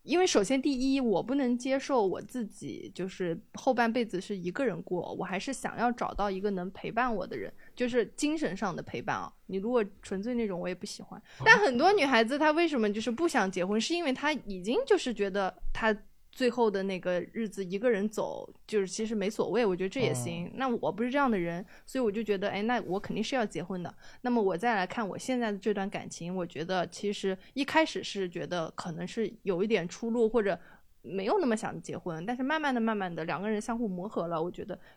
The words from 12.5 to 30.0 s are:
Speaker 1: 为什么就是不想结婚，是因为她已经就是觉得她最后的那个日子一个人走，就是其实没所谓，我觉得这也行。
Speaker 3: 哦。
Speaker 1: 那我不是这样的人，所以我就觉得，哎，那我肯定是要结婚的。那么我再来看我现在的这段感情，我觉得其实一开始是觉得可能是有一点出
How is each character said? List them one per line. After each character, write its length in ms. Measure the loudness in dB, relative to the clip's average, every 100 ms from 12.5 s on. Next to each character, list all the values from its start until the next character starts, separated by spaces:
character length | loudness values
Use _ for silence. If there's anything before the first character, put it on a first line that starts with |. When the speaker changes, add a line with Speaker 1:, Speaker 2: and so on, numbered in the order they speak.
Speaker 1:
为 140 | 4 4
什 140 | 4
么 120 | 2
就 80 | 0
是 100 | -2
不 160 | 0 2
想 220 | 2 2
结 140 | 0
婚， 160 | 0 0
是 140 | 0
因 100 | 0
为 80 | 0
她 200 | 0 0
已 300 | -2 -4 -6
经 160 | -2 0 4
就 100 | 4
是 160 | 4
觉 180 | -2 0
得 240 | 0 -2 -2 -2
她 240 | 2 2 0 -4 -20 -14
最 180 | 0 0
后 180 | 4 2
的 140 | 2
那 160 | 0 -2
个 220 | 0 -2 -2
日 160 | -4 -4
子 160 | -4
一 140 | -4 0
个 100 | 2
人 200 | 2 0
走， 440 | -2 -4 -4 -12 -16 -2
就 140 | 0
是 80 | 0
其 180 | -2 -2
实 80 |
没 160 | 0 0
所 200 | 0 0
谓， 140 | 2
我 120 | 2 2
觉 80 |
得 40 | -2
这 120 | 0
也 120 | 0
行。 340 | 0 -2 -4 -6
Speaker 3:
哦。 20 |
Speaker 1:
那 140 | -4 -2
我 220 | 0 0
不 140 | 0
是 60 | 0
这 60 | 2
样 140 | 2
的 80 | 2
人， 260 | 0 -4 -8 -16 -8
所 140 | -2
以 20 |
我 80 | 0
就 120 | 0
觉 140 | 0 0
得， 120 | 0
哎， 120 | 0
那 180 | 0 0
我 160 | 0 -4
肯 160 | -4
定 80 | -4
是 140 | -2 0
要 100 | -2
结 160 | -4
婚 180 | -6 -6
的。 120 | -8 -12 -18 -8
那 80 | 0
么 120 | 2
我 140 | 2 2
再 180 | 2
来 100 | 2
看 220 | 0 -2 -4
我 100 | -4
现 220 | -2 0
在 140 | 0
的 60 | -2
这 140 | -2
段 160 | 0 -2
感 220 | -6 -8
情， 240 | -8 -6
我 100 | -4
觉 200 | -4 -6
得 200 | -2 -2 -2
其 240 | -4 -4
实 260 | -2 -2 -4 -6
一 120 | -6
开 220 | 0 2 2
始 160 | 0
是 260 | -6 -6 -6
觉 160 | -6
得 240 | -6 -4 -4
可 200 | -6 -8
能 140 | -8 -6
是 260 | -4 -4 -4
有 200 | -2 0
一 40 | 2
点 200 | 2 0
出 240 | -4